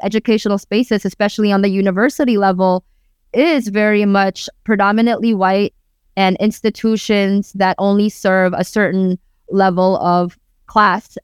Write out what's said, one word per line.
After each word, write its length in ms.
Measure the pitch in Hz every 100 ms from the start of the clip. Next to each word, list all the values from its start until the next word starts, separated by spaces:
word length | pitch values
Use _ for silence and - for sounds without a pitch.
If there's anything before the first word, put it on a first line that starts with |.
educational 540 | 202 214 - 214 214 196
spaces, 480 | - 214 247 208 190
especially 460 | - 202 - 208
on 100 | 196
the 80 | 196
university 680 | 196 196 185 247 - 262 208
level, 460 | 196 185 185 185 - _ _ _ _
is 340 | 214 320 294 214
very 360 | 202 214 208 202
much 440 | 196 196 - - -
predominantly 720 | - 208 196 214 233 226 233
white, 400 | 208 185 190 208 - _ _ _ -
and 200 | 190 185
institutions 1120 | 214 - 220 - 226 220 - 208 196 196 196
that 220 | 190 190 180
only 320 | 202 202 208
serve 440 | - 196 190 185
a 100 | 180
certain 560 | 180 214 190 190 185 185 _ _ -
level 480 | 196 190 180 185 190
of 420 | 175 175 175 - _ _ -
class, 500 | 220 208 185 - -